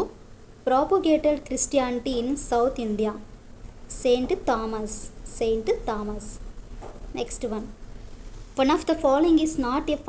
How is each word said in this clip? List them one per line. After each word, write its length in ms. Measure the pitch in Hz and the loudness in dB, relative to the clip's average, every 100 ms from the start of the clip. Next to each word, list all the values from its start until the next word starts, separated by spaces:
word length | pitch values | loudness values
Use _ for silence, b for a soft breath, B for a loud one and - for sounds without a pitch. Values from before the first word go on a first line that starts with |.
| 381 - - - - - - | 0 -6 -20 -20 -20 -6 2
propagated 680 | 254 302 392 330 311 302 294 - | 2 4 4 6 4 4 0 -2
Christianity 640 | 262 - 277 247 247 269 247 | -2 2 2 2 -2 -2 -2
in 60 | 240 285 - | -2 -2 0
South 280 | 240 247 247 226 | 2 2 0 -2
India. 260 | 208 214 208 - - - - - - - - | 0 -2 -4 -12 -18 -18 -18 -16 -14 -8 -2
Saint 300 | 254 247 254 381 - | 2 2 2 -2 0
Thomas, 420 | 226 220 220 214 - - - - - | 0 0 -4 0 0 0 -4 -4 0
Saint 320 | 226 220 220 453 - | 2 0 0 -2 -2
Thomas. 380 | 214 208 208 - - - - - - - - - - | -4 -4 -6 -6 -6 -10 -14 -14 -14 -14 -14 -10 -8
Next 240 | 233 - 240 214 | -4 -4 -4 -6
one, 100 | 247 - - - - - - - - - | -8 -14 -16 -16 -16 -16 -16 -16 -6 2
one 80 | 269 311 | 4 4
of 80 | - | 2
the 80 | 320 277 | 2 4
following 320 | 269 339 311 311 | 6 6 6 6
is 80 | - 247 | 2 2
not 200 | 269 - | 0 0
a 20 | 196 | -2